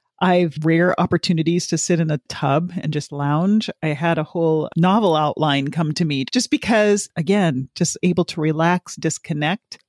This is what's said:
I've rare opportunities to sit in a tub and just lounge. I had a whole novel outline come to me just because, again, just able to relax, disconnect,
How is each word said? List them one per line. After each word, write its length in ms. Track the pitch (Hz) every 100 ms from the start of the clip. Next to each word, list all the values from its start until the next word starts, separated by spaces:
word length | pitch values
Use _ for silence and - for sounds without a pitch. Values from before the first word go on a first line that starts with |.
| _ -
I've 340 | 180 180 170 156
rare 340 | 160 165 180 -
opportunities 680 | 175 175 - 165 160 175 -
to 100 | 165
sit 240 | - 170
in 100 | 160
a 60 | 151 -
tub 420 | - 139 143 180 175
and 140 | 147
just 180 | 151 -
lounge. 560 | 143 143 151 185 214 - -
I 60 | 160
had 280 | 143 170 160
a 80 |
whole 460 | 151 175 165 156 151
novel 400 | 165 180 208 202 160
outline 520 | 151 - 151 139 139
come 240 | 170 156
to 120 | 127 165
me 180 | 139 139
just 180 | 254 -
because, 600 | 302 - 226 208 208 - -
again, 520 | 156 202 175 131 135
just 240 | - 175 -
able 220 | 180 180
to 160 | 170 -
relax, 560 | 156 156 165 180 - -
disconnect, 840 | 160 - - 151 151 202 _ -